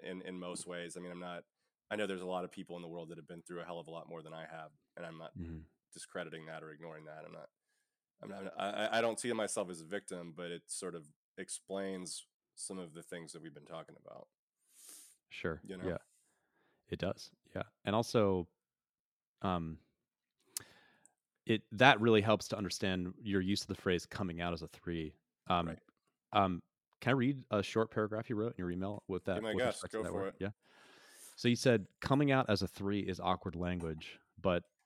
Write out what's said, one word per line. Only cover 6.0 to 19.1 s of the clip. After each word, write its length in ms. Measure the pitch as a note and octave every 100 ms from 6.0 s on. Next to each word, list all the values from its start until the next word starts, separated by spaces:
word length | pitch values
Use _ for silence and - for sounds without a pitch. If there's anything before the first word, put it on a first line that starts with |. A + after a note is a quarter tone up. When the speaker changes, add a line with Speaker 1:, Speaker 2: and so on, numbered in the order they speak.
| - F#2 E2 D#2+ D#2
Speaker 1:
that 160 | D#2+
or 80 | D#2
ignoring 340 | D2+ E2 D#2 D#2
that. 200 | D#2 D#2+
I'm 80 |
not, 160 | E2 D2+ _ _ _ _ _ _ _
I'm 60 | -
not, 240 | G2 F#2+ -
I, 120 | G2
I, 300 | G#2 G#2+ A2
I 20 |
don't 180 | A#2 A2
see 140 | B2
myself 360 | A2+ G#2 - F#2+
as 100 | F2
a 40 | D#2+
victim, 480 | G2+ - F2+ E2+ D#2+
but 160 | F2
it 120 | E2+ -
sort 240 | - F#2 E2+
of 120 | D2+ _ _ -
explains 880 | F#2 - - F#2+ G2 F#2+ F2 - - _ _ -
some 240 | - F#2+
of 140 | F2
the 100 | D#2
things 300 | E2 F2 E2
that 80 | E2+
we've 100 | D#2+ D2
been 100 | D2+
talking 320 | E2 D2+ - -
about. 220 | - - _ _ _ _ - - - - _ _
Speaker 2:
Sure. 320 | - F#2 D#2+
Speaker 1:
You 140 | - F#2+
know? 140 | F#2
Speaker 2:
Yeah. 60 | E2+ - _ _ _ _ _ _ _ _
It 100 | -
does. 320 | E2+ - - - _ F#2
Yeah. 80 | G2+ _ -
And 100 | G#2+
also, 540 | A2+ B2 G2+ F#2 E2+ _ _ _ _ _ _